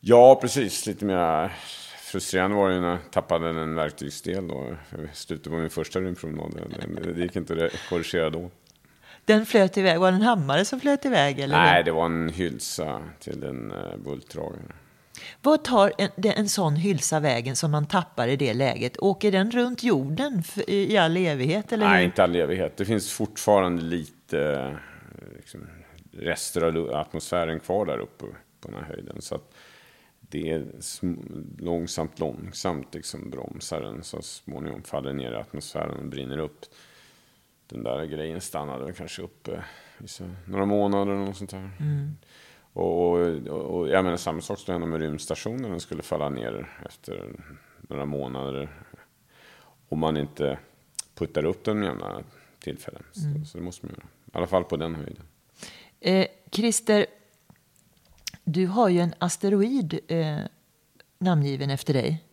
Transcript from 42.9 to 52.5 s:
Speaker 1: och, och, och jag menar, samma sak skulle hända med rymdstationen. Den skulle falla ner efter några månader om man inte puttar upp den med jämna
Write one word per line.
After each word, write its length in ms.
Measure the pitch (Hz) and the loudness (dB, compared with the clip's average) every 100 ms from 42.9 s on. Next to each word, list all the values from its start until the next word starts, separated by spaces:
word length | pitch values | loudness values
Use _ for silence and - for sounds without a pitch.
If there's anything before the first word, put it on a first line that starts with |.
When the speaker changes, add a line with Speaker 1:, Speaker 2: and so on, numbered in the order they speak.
| 85 87 | 2 2
Speaker 1:
och, 80 | 87 87 78 - | 4 2 -2 -6
och, 300 | 78 - 87 | -8 -4 -4
och 100 | 78 | 2
jag 160 | 90 | 4
menar, 120 | 95 87 | 4 0
samma 240 | - 80 | -2 -6
sak 180 | 80 101 | -6 -8
skulle 140 | - | -4
hända 120 | 87 82 | -4 -2
med 140 | 80 | -2
rymdstationen. 720 | 78 76 - 80 110 123 120 | -4 -6 -6 -6 -6 -6 -6
Den 100 | 87 | -8
skulle 220 | - 78 | -8 -10
falla 260 | - 80 71 | -6 -4 -2
ner 420 | 65 57 52 - - - | -4 -6 -8 -12 -14 -18
efter 460 | - - 50 50 - - 71 _ _ | -16 -14 -12 -12 -16 -18 -20 _ _
några 240 | - 71 | -12 -8
månader 640 | 71 71 65 65 67 67 73 71 - - - _ _ _ - - - _ _ | -6 -6 -6 -6 -6 -6 -8 -14 -20 -20 -20 _ _ _ -20 -20 -20 _ _
om 100 | 78 | -2
man 180 | 80 78 | 0 0
inte 420 | 73 - 73 67 - _ _ - - | -4 -2 -2 -2 -10 _ _ -14 -14
puttar 300 | - 82 78 | -8 -4 0
upp 200 | 76 92 | 0 -2
den 140 | - 107 | -2 -2
med 80 | 98 | -2
jämna 360 | 57 50 50 - - - | -4 -8 -10 -14 -20 -20